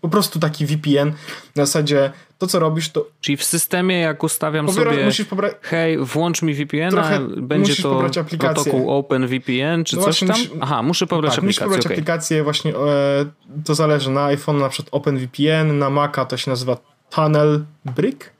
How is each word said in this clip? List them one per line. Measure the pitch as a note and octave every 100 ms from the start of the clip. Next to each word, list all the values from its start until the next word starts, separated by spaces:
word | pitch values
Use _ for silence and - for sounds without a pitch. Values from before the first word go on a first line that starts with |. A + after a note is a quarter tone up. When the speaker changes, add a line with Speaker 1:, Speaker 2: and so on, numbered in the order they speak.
Speaker 1:
Po | E3
prostu | G3+ G3 E3
taki | D#3+ D3+ D3
V | D3+
P | D3 C#3+
N. | D3 D3+ - - - -
Na | C#3+
zasadzie | E3 D3+ C#3+ C#3 C#3+ - _
to, | F#3
co | F#3
robisz, | D#3+ D#3 D#3+
to | - D3 _
Speaker 2:
Czyli | - C#3+
w |
systemie, | - E3+ - F3+ F#3 F3+
jak | E3 D3+
ustawiam | D#3+ - D#3 D#3 D3+
Speaker 1:
Pobiera-, | F#3+ -
Speaker 2:
sobie, | C#3+ C3+
Speaker 1:
musisz | - G#3
pobra- | F#3+ G3+ -
Speaker 2:
„Hej, | - E3 E3 D#3+
włącz | C3 D3 E3+ E3
mi | D#3+
V | C#3+ D3
P | D3
N | D#3+
a”, |
Speaker 1:
Trochę | F#3 D#3+ D3+ C3+ -
Speaker 2:
będzie | B2+ D3+ G3
Speaker 1:
musisz | -
Speaker 2:
to | D#3+
Speaker 1:
pobrać | C3+ C3 -
aplikację. | D#3+ E3 D3 D#3
Speaker 2:
protokół | C#3+ C3+ B2+ C#3
Open | C#3 C3 B2+
V | C3
P | B2
N | B2+ C#3+ E3
czy | E3 D#3+
Speaker 1:
No |
Speaker 2:
coś | G3 D#3+
Speaker 1:
właśnie, | F#3
Speaker 2:
tam? | A3
Speaker 1:
musisz, | A#3+ D#3+
Speaker 2:
Aha, | C3 C#3+
muszę | A#2+ F3 F3+
pobrać | E3+ D3+ B2+
Speaker 1:
tak, |
musisz | F#3 G3+
Speaker 2:
aplikację, | G#3 F#3
Speaker 1:
pobrać | E3
Speaker 2:
okej. | F3+
Speaker 1:
aplikację | D#3 E3 D#3+ D#3+
właśnie, | D3 D3+ D#3+ -
e, | C#3+ C#3+ C#3 C#3 D3 D3+ - C#3+ D#3
to | D3+
zależy, | D#3 D3 C3+
na | C3+ C#3+
iPhone | C#3+ D3+ D3
na | C#3
przykład | - D3+
Open | C#3 - C#3
V | B2+
P | - D3 D#3+
N, | D#3+ C#3+
na | C#3+
Maca | C#3+ C#3+ C#3+ B2+
to | B2+
się | -
nazywa | B2+ B2+ A#2+ _ _ _
Tunnel | - D#3 D3+ D3+ D3 D3 - C#3+
Brick? | B2 G3+ C4+ - _